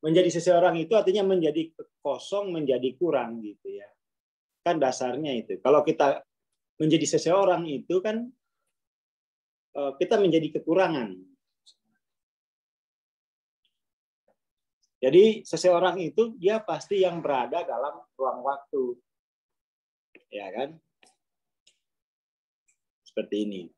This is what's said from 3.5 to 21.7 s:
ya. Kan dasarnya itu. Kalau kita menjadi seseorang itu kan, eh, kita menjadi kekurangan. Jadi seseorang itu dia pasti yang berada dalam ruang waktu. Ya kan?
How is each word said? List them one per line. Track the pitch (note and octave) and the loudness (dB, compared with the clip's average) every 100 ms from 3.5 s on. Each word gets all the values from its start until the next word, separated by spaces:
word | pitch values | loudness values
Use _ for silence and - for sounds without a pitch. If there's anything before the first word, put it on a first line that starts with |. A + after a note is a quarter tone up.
| G2+ G2 | -14 -16
ya. | G2+ G2+ _ _ _ _ _ _ _ - | -16 -18 _ _ _ _ _ _ _ -2
Kan | E3+ | 0
dasarnya | C3+ B2+ B2+ B2 D#3 B2 | 0 -2 -6 -4 -4 -6
itu. | - F#2+ | -6 -4
Kalau | C3 D3 - | 4 4 4
kita | D#3 C#3+ C#3+ - _ _ _ _ _ | 2 0 0 -8 _ _ _ _ _
menjadi | D#3 D#3+ C#3+ | 2 2 2
seseorang | D#3+ D#3+ F#3+ G3 F3 E3 | 0 2 2 2 2 -2
itu | C3+ - F3+ | -8 -2 -2
kan, | G3+ A3 A#3+ _ _ _ _ _ _ _ _ _ _ _ _ _ _ C#3+ | -2 -6 -8 _ _ _ _ _ _ _ _ _ _ _ _ _ _ -8
eh, | C#3+ C3+ | -8 -4
kita | F3 G#3 | 0 2
menjadi | G3 D#3+ D3+ D3+ | 4 2 2 -2
kekurangan. | - E3+ F#3+ D3+ A2 F#2 F#2 _ _ _ _ _ _ _ _ _ _ _ _ _ _ _ _ _ _ _ _ _ _ _ _ _ _ _ _ _ _ _ _ _ _ _ _ _ | 0 2 2 0 -6 -10 -18 _ _ _ _ _ _ _ _ _ _ _ _ _ _ _ _ _ _ _ _ _ _ _ _ _ _ _ _ _ _ _ _ _ _ _ _ _
Jadi | C3 D#3+ A3 G#3+ - | 4 8 6 4 -6
seseorang | D#3+ F3+ F3 F#3 F3 | 0 2 4 2 -2
itu | D#3+ F3 A#3 A3+ | -4 0 -2 0
dia | F3+ G#3+ | -2 -2
pasti | G#3+ D3+ - G3+ | -4 -8 -4 0
yang | F#3 E3+ | 0 0
berada | D3 C3+ B2 D3+ | -4 -4 -2 -6
dalam | - A#2+ C#3 - - _ | -6 -6 -8 -10 -20 _
ruang | C3 - | -6 -4
waktu. | C3 C#3 - C#3+ B2+ B2 _ _ _ _ _ _ _ _ _ _ _ _ _ | -6 -6 -6 -4 -4 -6 _ _ _ _ _ _ _ _ _ _ _ _ _
Ya | G#2 G2 | -14 -12
kan? | G2+ C#3 D#3+ _ _ _ _ _ _ _ _ _ | -8 -10 -12 _ _ _ _ _ _ _ _ _